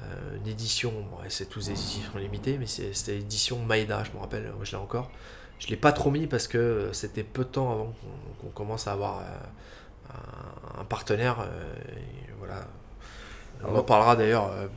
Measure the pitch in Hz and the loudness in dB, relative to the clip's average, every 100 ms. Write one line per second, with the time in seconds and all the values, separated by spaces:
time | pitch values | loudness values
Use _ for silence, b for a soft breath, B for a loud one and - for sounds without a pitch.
0 | 98 92 95 98 104 107 113 - 120 110 | -10 -8 -8 -6 -6 -4 0 0 0 -2
1 | 98 90 92 - 98 110 101 107 - - | -6 -8 -6 -6 -6 -4 -4 -2 -4 -4
2 | - 101 98 101 - 139 117 - 98 98 | -6 -6 -4 -4 -2 0 0 -2 -2 -2
3 | - 104 104 110 - 123 113 110 107 104 | 0 -2 -2 0 0 0 2 4 4 0
4 | 104 98 98 107 110 101 104 98 101 120 | -2 -6 -6 -6 -6 -6 -6 -6 -4 -4
5 | 127 B B B B B - 110 151 147 | -4 B B B B B -4 4 6 6
6 | 143 143 156 117 - 117 117 110 101 98 | 4 4 2 2 2 4 4 4 0 -2
7 | 101 - 104 123 131 - 127 113 110 113 | -2 -4 -4 -2 0 0 0 0 -2 -6
8 | 107 95 98 98 98 - 104 110 - 101 | -10 -10 -12 -10 -10 -6 -4 -4 -2 0
9 | 101 92 92 87 - - - - - - | 0 -2 -6 -8 -10 -12 -16 -16 -18 -18
10 | - - - - - - - - 98 110 | -14 -12 -12 -10 -10 -12 -10 -8 -4 -2
11 | - 107 123 117 95 85 78 - - - | 2 4 4 2 -2 -4 -6 -8 -8 -10
12 | 87 - - 107 95 95 - - - - | -10 -10 -12 -10 -8 -8 -10 -14 -16 -16
13 | B B B B B - - 110 127 107 | B B B B B -8 2 4 8 10
14 | 113 117 110 113 98 98 98 | 10 10 8 6 4 0 -4